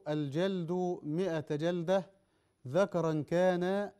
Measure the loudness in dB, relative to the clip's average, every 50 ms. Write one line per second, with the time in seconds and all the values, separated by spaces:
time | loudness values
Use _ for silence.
0 | -4 -4 -2 -2 -2 -2 0 0 0 0 0 -2 -2 -2 -2 -2 -2 -2 -4 -4
1 | -4 -4 -2 -2 0 0 -2 -4 -4 -4 -4 -2 0 0 0 0 0 2 2 0
2 | 0 -4 _ _ _ _ _ _ _ _ _ _ -8 -2 2 2 2 2 2 0
3 | 0 0 0 0 -2 0 2 4 4 4 4 2 2 0 0 -2 -2 -4 -8